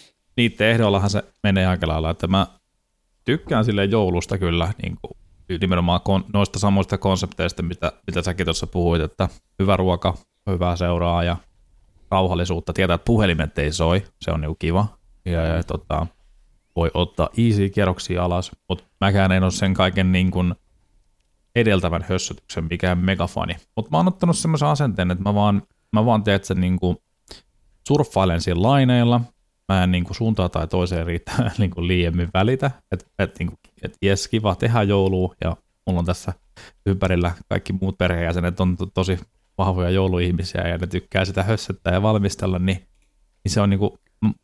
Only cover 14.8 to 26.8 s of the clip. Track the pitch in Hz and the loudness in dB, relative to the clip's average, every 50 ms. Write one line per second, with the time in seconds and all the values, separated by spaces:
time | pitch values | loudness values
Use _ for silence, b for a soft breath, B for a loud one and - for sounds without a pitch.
14.8 | 104 104 - _ _ _ _ _ _ 90 87 82 82 82 82 82 85 - - - | 0 -2 -4 _ _ _ _ _ _ -4 -2 -2 0 0 -2 -2 -4 -4 -6 -10
15.8 | - _ 76 76 80 82 - _ _ _ _ _ _ _ _ _ _ _ _ - | -6 _ -4 -4 -4 -6 -10 _ _ _ _ _ _ _ _ _ _ _ _ -2
16.8 | 82 82 - - 87 - - - 82 - - - 117 117 107 101 98 98 95 - | -2 -2 0 -2 -2 -2 -2 -4 -4 -2 0 2 2 2 4 2 0 0 0 0
17.8 | 101 92 87 - - - 92 87 87 90 90 90 92 - - - _ _ 92 87 | 0 0 0 -2 -4 -6 -4 -2 -2 -2 -2 -2 -4 -6 -12 -20 _ _ -8 -8
18.8 | - _ _ _ 98 98 95 101 95 92 95 95 92 92 85 - - 95 95 - | -8 _ _ _ 0 2 2 4 4 4 4 4 2 2 0 0 0 0 2 2
19.8 | 95 92 92 98 92 92 92 92 90 92 87 90 90 87 87 - _ _ _ _ | 2 0 2 2 2 2 2 2 2 2 0 0 0 -2 -2 -4 _ _ _ _
20.8 | _ _ _ _ _ _ _ _ _ _ _ _ _ _ _ 120 117 110 101 95 | _ _ _ _ _ _ _ _ _ _ _ _ _ _ _ 2 2 4 4 2
21.8 | 87 87 82 82 80 - 92 92 - - - - _ _ - - 82 80 87 85 | 2 0 -2 -2 -2 -2 -4 -4 -4 -6 -10 -12 _ _ -8 -6 -6 -4 -4 -2
22.8 | - 90 90 87 90 92 95 90 85 85 - - - 78 82 - - _ _ - | 0 0 0 2 2 0 0 0 -2 -4 -2 -6 -6 -6 -6 -10 -12 _ _ -8
23.8 | 113 - - 160 170 185 180 - - 175 165 - - 165 160 147 147 147 151 135 | -6 -2 0 0 0 0 0 0 0 0 0 0 0 -2 0 2 2 0 2 2
24.8 | 147 131 98 90 92 90 90 90 95 101 104 104 104 104 101 98 - _ _ _ | 0 -2 0 0 0 0 0 0 0 0 2 2 2 2 2 0 -2 _ _ _
25.8 | _ _ - 107 107 123 117 110 101 107 101 98 - - 95 92 90 90 92 90 | _ _ 0 0 2 2 2 0 2 2 0 0 0 -2 -2 0 0 0 0 0